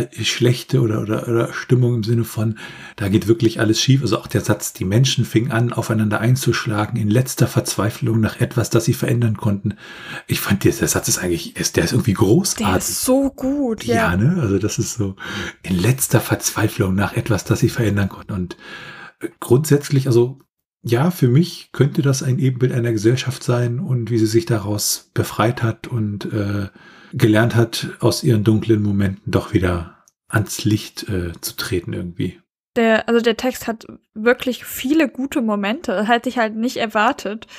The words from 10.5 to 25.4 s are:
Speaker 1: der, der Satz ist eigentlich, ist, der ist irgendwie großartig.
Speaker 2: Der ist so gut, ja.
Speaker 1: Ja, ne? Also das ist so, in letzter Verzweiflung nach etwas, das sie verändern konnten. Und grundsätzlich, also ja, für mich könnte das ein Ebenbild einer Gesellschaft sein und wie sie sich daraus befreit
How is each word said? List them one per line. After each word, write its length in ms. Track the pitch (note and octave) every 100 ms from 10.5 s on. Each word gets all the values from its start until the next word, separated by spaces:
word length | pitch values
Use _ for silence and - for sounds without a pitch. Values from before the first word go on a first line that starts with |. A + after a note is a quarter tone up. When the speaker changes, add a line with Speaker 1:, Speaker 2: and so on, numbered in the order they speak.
| G2
Speaker 1:
der, 80 | G#2
der 160 | - E2
Satz 200 | F#2+ -
ist 100 | -
eigentlich, 380 | F#2 E2 - -
ist, 200 | E2+ -
der 80 |
ist 80 | -
irgendwie 220 | A#2+ G2
großartig. 520 | F#2+ G2 C#3 G3+ - G3+
Speaker 2:
Der 100 | F#3+
ist 260 | - -
so 280 | - C4 C#4
gut, 540 | - C4 C#4+ C4 A3
ja. 100 | -
Speaker 1:
Ja, 220 | A#3 F2+ F2+
ne? 260 | A#2+ F#3
Also 160 | A2+ G2
das 200 | G#2 -
ist 160 | G#2
so, 220 | - G2 F#2+ - - - -
in 160 | - B2
letzter 420 | A2 C3 - A2
Verzweiflung 720 | - G#2 - - G#2+ - G2
nach 200 | F#2+ G2
etwas, 300 | - - G2+
das 160 | - A2
sie 100 | A#2+
verändern 400 | - G#2+ G2+ G2
konnten. 220 | - -
Und 240 | G2 F2+ - - - - - - - - -
grundsätzlich, 680 | - B2 D#3 C#3+ - C#3 C3+
also 320 | A#2+ B2 C#3 _ _ _ _
ja, 280 | - A#2 E3
für 180 | - B2+
mich 420 | C3 E3+ - -
könnte 300 | - C3+ -
das 200 | C#3 C3+
ein 160 | C3+ B2+
Ebenbild 340 | C3 B2 B2+
einer 200 | B2 A#2
Gesellschaft 500 | A2+ G#2+ C3 - -
sein 380 | - A#2+ A#2+ A#2+
und 300 | F#3+ B2+ A2+
wie 80 | A#2+
sie 80 | G#2+
sich 200 | A2+ A2+
daraus 640 | A2 G2 G#2 - - -
befreit 500 | - G2+ -